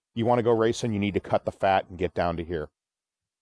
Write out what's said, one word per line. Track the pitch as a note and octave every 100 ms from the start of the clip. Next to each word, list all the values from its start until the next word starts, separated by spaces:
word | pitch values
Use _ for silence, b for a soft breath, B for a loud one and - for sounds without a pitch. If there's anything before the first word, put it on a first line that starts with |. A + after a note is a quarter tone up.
| _ A#2
You | A2+
wanna | A#2+
go | A#2
racing, | A2+ A2+ A#2+ A#2+
you | G#2
need | G2+ F#2+
to |
cut | - G#2+
the | -
fat | - G2 F#2+ -
and | F2
get | F2
down | - F2 E2+
to | D#2+
here." | E2 D2+ _ _ _ _ _ _ _